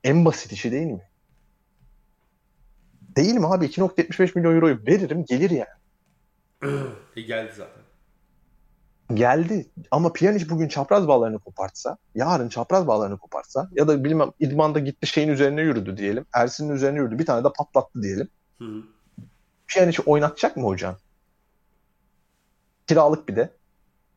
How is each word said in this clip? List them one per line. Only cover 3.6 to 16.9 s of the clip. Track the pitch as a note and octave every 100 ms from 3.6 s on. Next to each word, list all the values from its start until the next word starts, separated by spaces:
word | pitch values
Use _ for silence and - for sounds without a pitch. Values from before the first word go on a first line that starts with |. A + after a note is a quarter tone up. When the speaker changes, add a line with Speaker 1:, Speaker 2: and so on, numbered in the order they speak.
| D3
Speaker 1:
İki | -
nokta | F#3 F3+
yetmiş | E3+ -
beş | F3+ F3
milyon | E3 E3
euroyu | D#3+ A#2+ A2
veririm, | F#3+ F3+ D#3+ E3
gelir | B2 F#3
yani. | D#3 - - _ _ _ _ _ _ _ _
Speaker 2:
<clears throat> | C#3 C#3 C3 G#2+ - A#2
E, |
geldi | A2+ A2+ A2 G#2
zaten. | F2+ G#2+ _ _ _ _ _ _ _ _ _ _ _ _ _
Speaker 1:
Geldi | G#2+ A#2+ D3 E3+ G#3+ - - -
ama | C#3 E3+
Pjanic | - F#3 G#3 D#3+
bugün | E3 D#3
çapraz | D3 C#3 G3+ E3
bağlarını | C3 A2+ G#2+
kopartsa, | - F#2+ G2 - - F#3+ _ A2
yarın | C#3 E3+ A#2+
çapraz | A#2+ A#2 F#3+ D#3+
bağlarını | G#2+ G2+ G2
kopartsa | - C#2+ - C3+ F#3
ya | F3+ D3+
da | D3
bilmem | C#3 D#3+ C#3+ -
idmanda | D3 C#3+ D3+ D3+
gitti | C#3 - C#3+
şeyin | - D3+
üzerine | C#3 C#3 D3
yürüdü | D#3+ A#2+ F#2 G2
diyelim, | G2+ A2 -
Ersin'in | A#2+ B2 - D3+
üzerine | C#3 C#3